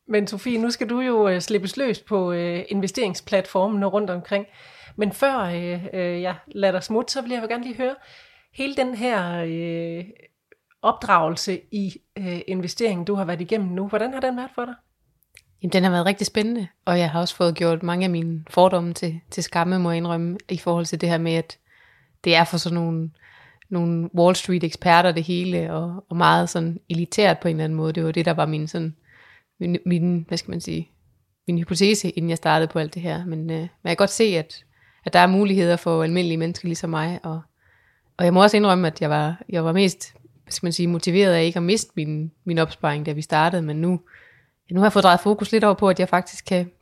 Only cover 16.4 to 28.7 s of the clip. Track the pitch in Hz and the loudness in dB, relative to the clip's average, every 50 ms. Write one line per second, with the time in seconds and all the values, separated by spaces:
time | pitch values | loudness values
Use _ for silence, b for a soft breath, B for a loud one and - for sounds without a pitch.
16.4 | 214 226 233 233 196 - - _ _ 180 175 175 175 160 151 170 175 180 - - | -2 -2 -2 -4 -6 -8 -12 _ _ 0 0 0 0 0 0 -2 -2 -4 -2 0
17.4 | 180 170 160 - 170 170 165 165 175 170 175 180 190 190 175 165 165 165 165 160 | 0 0 0 0 0 0 0 0 -2 -2 -2 0 0 0 -2 -2 -2 -4 -6 -8
18.4 | 160 - - 175 180 185 190 180 170 170 165 - - 170 160 165 - _ - - | -10 -2 4 4 4 6 4 2 0 -2 -4 -4 -6 -6 -6 -8 -12 _ -8 -8
19.4 | 165 - - 170 165 175 185 185 175 170 170 170 170 170 170 165 170 170 175 208 | -8 -4 -2 -2 0 2 2 0 2 0 0 -2 -2 -2 -2 -2 -2 -4 -4 -6
20.4 | - - 185 165 - 180 170 170 170 - - 160 175 170 170 165 165 165 165 165 | -8 -8 -8 -4 -2 0 0 0 -2 -4 -4 -2 0 0 0 0 0 0 0 0
21.4 | 165 - - b b b b b b b b b b b b b - 175 165 165 | -2 -4 -12 b b b b b b b b b b b b b 2 4 6 6
22.4 | 170 - - 165 - 170 175 170 170 165 165 160 160 160 b b b b b b | 6 4 0 -2 -2 -2 -2 -2 -2 -2 -2 -4 -4 -6 b b b b b b
23.4 | b b b b b _ 190 175 170 170 170 165 165 170 - 175 170 180 185 - | b b b b b _ -2 0 0 2 0 0 -2 -2 2 4 6 6 4 2
24.4 | - - 180 180 170 160 - - - 180 165 170 180 180 165 165 156 165 180 175 | 0 -2 0 0 0 -2 -6 -2 4 6 6 6 6 4 2 0 -2 -2 -4 -2
25.4 | 180 185 175 170 165 160 160 160 165 170 175 190 - _ 170 170 170 160 165 170 | -2 -2 -2 -2 -2 -4 -4 -6 -6 -6 -8 -12 -12 _ -2 4 4 6 6 4
26.4 | 175 170 - 175 165 170 165 - - _ 170 165 175 - - - 208 185 165 - | 2 0 -2 -2 -2 -2 -4 -8 -8 _ -4 -4 -4 -2 2 4 4 4 4 2
27.4 | - 175 160 156 156 156 160 160 156 160 160 170 160 160 160 170 165 170 165 160 | 0 -2 -2 0 -2 -2 -2 -2 -2 -2 -2 -2 -2 -2 -2 0 0 0 0 0
28.4 | 151 156 156 151 151 156 | 0 0 -2 -4 -6 -6